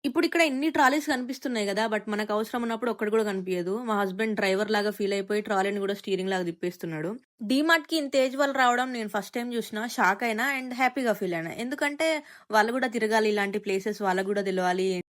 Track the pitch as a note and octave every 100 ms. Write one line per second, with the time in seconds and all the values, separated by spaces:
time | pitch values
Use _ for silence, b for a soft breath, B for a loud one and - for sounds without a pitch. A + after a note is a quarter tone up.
0 | C#4 D#4 E4 E4 D#4+ C4 D#4 D4+ C4+ D4
1 | D4 B3+ B3 C4 C4+ A#3 G3+ G3 A3 G#3+
2 | G#3+ G#3 G#3+ G#3 A3 B3 A#3 A3+ A#3+ G#3
3 | G#3 A3 G#3 F#3+ F#3 F3+ F3 G#3+ A#3+ G#3
4 | G3 F#3+ A3 G#3+ G3 F#3+ G#3 G#3+ G#3 G#3
5 | G3+ G3+ G3 G#3 G#3 G3+ G3 G3+ G3 G3+
6 | - F#3 F#3+ F#3+ F3 E3 F3 F3 E3+ D#3
7 | E3 A#3+ _ _ G#3 C4 D#4 E4 D4+ D#4+
8 | C#4 C#4 C4 C4+ C#4 C4+ B3 A#3+ B3+ B3
9 | G#3+ G#3 G3 A#3+ A#3+ A#3 G#3+ G#3+ A#3 -
10 | F#3 G3 A#3+ A3 C4 C4+ B3+ B3 B3+ C4
11 | A#3+ G3+ F#3+ E3 E3 - A#3+ C#4+ C#4+ D4
12 | D#4+ D#4 D4 B B G#3+ A3 B3 B3 A3+
13 | G#3+ A3 G#3+ G#3 G3+ G3+ G3+ F#3+ G#3+ G3+
14 | G3 F#3 F#3+ G3+ G3 F#3 F3+ F3+ F#3+ F3+